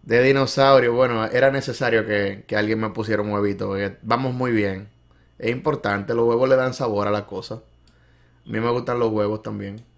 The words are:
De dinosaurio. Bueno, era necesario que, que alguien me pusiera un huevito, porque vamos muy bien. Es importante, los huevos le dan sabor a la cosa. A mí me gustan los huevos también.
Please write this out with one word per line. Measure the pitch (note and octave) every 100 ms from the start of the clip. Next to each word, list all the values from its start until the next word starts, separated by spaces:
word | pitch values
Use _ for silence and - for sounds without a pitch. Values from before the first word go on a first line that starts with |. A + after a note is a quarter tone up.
De | - A#2
dinosaurio. | B2+ C3+ C3 - C3+ C3+ B2
Bueno, | A#2+ B2+ A#2 A2
era | B2 C3+
necesario | C3+ C3 A#2 B2 A2+ A2
que, | G#2 G2+ G2 -
que | G#2
alguien | G#2+ A2
me | A2
pusiera | G#2+ G#2+ G#2+
un | G#2
huevito, | G2+ G#2 G2 G2
porque | G2 G2+ -
vamos | A2 A#2 C3
muy | B2 B2+
bien. | A2+ G2+ F#2+ G#2 _ _ _ _ _
Es | A2+
importante, | B2+ D#3 C#3+ G#2+ G2+ G2
los | A#2 A#2
huevos | A#2 C3
le | C3
dan | B2+
sabor | A#2 B2 G2+ G2+
a |
la | G#2 G#2
cosa. | F#2+ - A2
A | _ _ _ _ _ _ _ _ -
mí | A2+
me | A#2
gustan | A#2+ B2 A#2+
los | A#2
huevos | G#2+ G#2 G#2+
también. | A2+ G#2 G2 G#2 A#2+